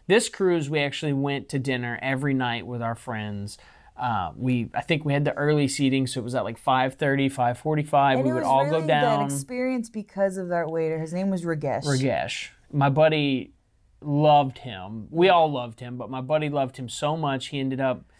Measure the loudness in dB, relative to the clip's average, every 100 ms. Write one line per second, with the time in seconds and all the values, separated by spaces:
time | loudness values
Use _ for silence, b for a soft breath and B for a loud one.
0 | 2 2 2 0 2 2 2 0 0 -2
1 | -2 0 0 -2 -4 -4 -2 -2 -2 -4
2 | -4 -2 0 0 0 -2 -6 -4 -4 -4
3 | -6 -6 -6 -6 -8 -12 b b b -6
4 | -4 -2 -4 -4 0 0 -2 -6 -2 -2
5 | 0 0 0 0 0 2 2 2 2 2
6 | 0 -4 -4 -4 -4 -4 0 2 0 0
7 | 0 2 0 2 0 0 -2 -2 2 4
8 | 4 4 2 0 2 2 2 0 2 2
9 | 4 2 0 -2 -4 -4 -2 -2 -4 -10
10 | -10 0 0 0 -2 -2 0 0 0 -2
11 | -4 -2 -2 -2 -2 -2 -2 -2 0 0
12 | 0 0 -2 -6 -10 -16 _ 0 2 6
13 | 4 4 2 0 -4 _ _ _ _ _
14 | -4 2 6 6 4 -2 -12 -12 -10 -12
15 | -6 4 6 6 4 0 -6 -10 -12 -10
16 | -8 -8 -2 0 0 -2 -2 -6 -12 -4
17 | -4 -2 -2 -4 -4 -4 -4 -2 -2 -2
18 | -8